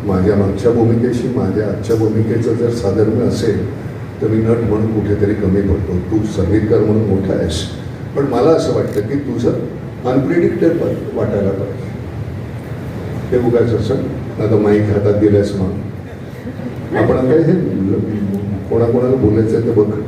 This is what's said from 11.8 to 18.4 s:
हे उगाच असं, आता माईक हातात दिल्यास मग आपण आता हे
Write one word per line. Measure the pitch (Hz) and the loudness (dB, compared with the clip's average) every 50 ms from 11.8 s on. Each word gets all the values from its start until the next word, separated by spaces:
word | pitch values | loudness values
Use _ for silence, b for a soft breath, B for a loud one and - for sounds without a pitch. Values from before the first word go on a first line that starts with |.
| - - - - - - - - - - - - - - - - - - - - - - - - 90 - - - - - | -8 -8 -10 -10 -10 -10 -8 -8 -8 -8 -8 -10 -10 -10 -10 -10 -10 -10 -10 -8 -8 -8 -8 -8 -8 -6 -6 -6 -4 0
हे | 127 123 123 | 0 0 2
उगाच | 120 120 117 110 - 113 | 4 2 2 2 2 0
असं, | 101 104 - 135 135 - - - - - - - - | 0 0 0 -2 -2 -2 -4 -6 -8 -8 -8 -6 -4
आता | 110 101 104 | 0 2 2
माईक | 104 104 104 104 104 | 4 4 4 4 4
हातात | 104 107 104 101 101 104 101 | 4 2 0 2 2 2 2
दिल्यास | 101 104 104 104 101 101 - - | 4 4 4 4 4 2 0 -2
मग | 98 92 92 92 - - - - - - - - - - - - - - - - - - - - - - - - | -2 -2 -2 -4 -6 -8 -8 -10 -10 -12 -12 -12 -12 -14 -14 -14 -12 -12 -10 -10 -10 -10 -10 -10 -10 -8 -4 -2
आपण | - - 123 127 | 0 2 2 2
आता | - 131 | 2 2
हे | 131 151 165 160 - 185 180 - - - 98 95 98 110 - - 104 107 104 101 98 98 98 | 4 4 4 6 4 4 2 2 0 -2 0 0 0 0 0 0 -2 -2 -2 -2 -2 -2 -2